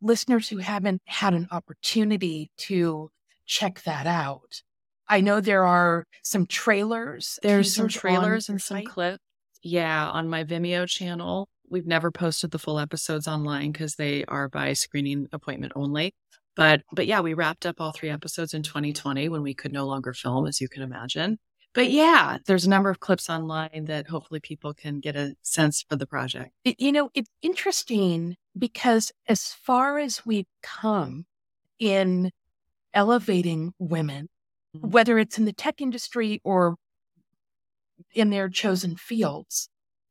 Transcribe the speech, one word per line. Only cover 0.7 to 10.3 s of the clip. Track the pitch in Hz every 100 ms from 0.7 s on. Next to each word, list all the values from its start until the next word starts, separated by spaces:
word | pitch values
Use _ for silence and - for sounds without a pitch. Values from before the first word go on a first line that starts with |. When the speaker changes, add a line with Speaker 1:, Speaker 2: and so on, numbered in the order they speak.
| 202 196 185 -
Speaker 1:
had | - 202
an | 170 180
opportunity | 175 - - - 226 214 202 180 156 151 -
to | - 185 170 156 156 _ _ _ -
check | - 196 185
that | 170 147 156
out, | 170 139 135 _ - - _ _ _ -
I | 208
know | 202 208
there | 202 190
are | 180 175 175 170 - -
some | - 202 175
trailers, | - 233 202 214 226 143 139 - -
Speaker 2:
There's | 208 202 196
some | 214 220
Speaker 1:
teasers | -
on |
Speaker 2:
trailers | 190 180 180 220 214
and |
Speaker 1:
your | 196
Speaker 2:
some | - 202
Speaker 1:
site. | 214
Speaker 2:
clips. | 185 175 196 _ _ _ _
Yeah, | 170 170 160 156 151
on | 165 165